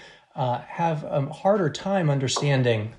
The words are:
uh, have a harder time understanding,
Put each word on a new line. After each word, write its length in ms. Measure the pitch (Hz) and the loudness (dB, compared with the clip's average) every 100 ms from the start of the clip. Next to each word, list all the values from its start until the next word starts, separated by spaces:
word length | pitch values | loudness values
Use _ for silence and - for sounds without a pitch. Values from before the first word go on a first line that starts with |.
| - - _ - | -20 -20 _ -6
uh, 260 | 127 123 - | -4 -4 -6
have 360 | - 170 156 | -2 -2 -2
a 240 | - 147 135 | -2 -2 -2
harder 380 | - 190 214 156 | 0 2 4 2
time 400 | - 190 196 156 | -2 -2 0 2
understanding, 840 | 139 127 - 147 131 123 110 110 | 2 0 0 2 2 4 2 -2